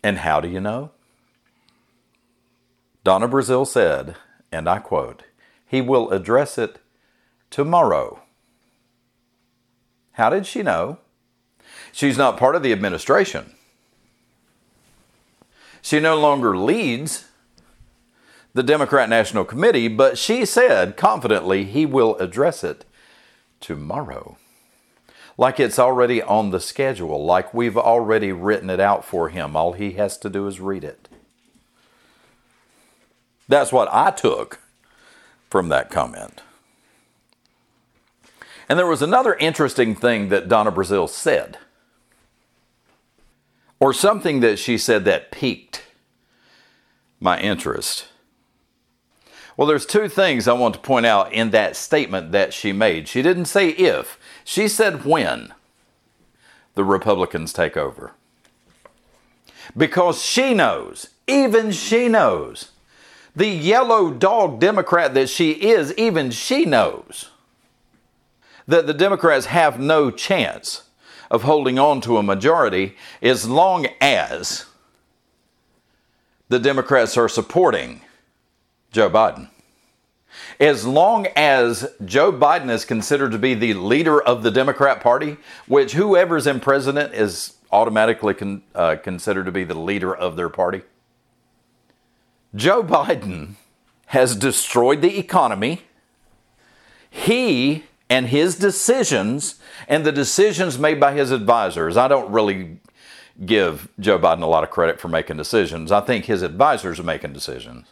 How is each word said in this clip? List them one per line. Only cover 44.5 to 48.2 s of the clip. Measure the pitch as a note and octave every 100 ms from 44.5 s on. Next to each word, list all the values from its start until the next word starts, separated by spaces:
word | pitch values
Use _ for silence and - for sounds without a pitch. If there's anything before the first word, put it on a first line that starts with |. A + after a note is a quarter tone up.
| G2+
she | - A2+
said | - A2
that | F#2+ E2+ -
piqued | - C3 F2+ _ - - _ _ _ _ _ _ _ _ _ _ _ _ _
my | F#2 F2
interest. | G2+ F2+ - - - - - _